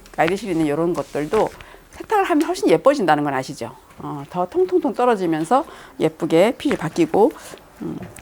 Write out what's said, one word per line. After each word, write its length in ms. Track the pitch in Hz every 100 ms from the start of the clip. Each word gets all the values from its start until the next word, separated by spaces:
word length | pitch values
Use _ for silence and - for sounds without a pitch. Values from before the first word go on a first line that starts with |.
| - -
아이리시 300 | 160 196 214
있는 180 | 165 156
요런 260 | 151 170
것들도 560 | 156 139 143 156 214 175 - - - -
세탁을 320 | - - 427 370
하면 220 | 311 320
훨씬 220 | 370 359
예뻐진다는 540 | 160 269 294 180 147
건 100 | 147
아시죠? 420 | 135 131 139 117 - - -
어, 260 | 147 147 143
더 160 | 180 185
통통통 480 | 339 370 359 277
떨어지면서 720 | 196 247 214 175 156 160 262 - - - -
예쁘게 560 | 156 - 156 160 208 -
핏이 200 | 294 208
바뀌고, 540 | 160 - 156 185 247 - - - - -
음, 160 | - - - -